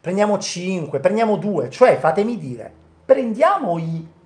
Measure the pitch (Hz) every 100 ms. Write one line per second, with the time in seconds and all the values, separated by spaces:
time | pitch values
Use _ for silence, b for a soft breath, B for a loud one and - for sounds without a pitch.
0 | 160 190 214 202 - 175 180 185 156 139
1 | 180 214 - 302 202 175 127 - 254 135
2 | 156 160 220 226 143 117 98 - _ _
3 | - 269 240 220 320 392 226 170 165 165
4 | 160 _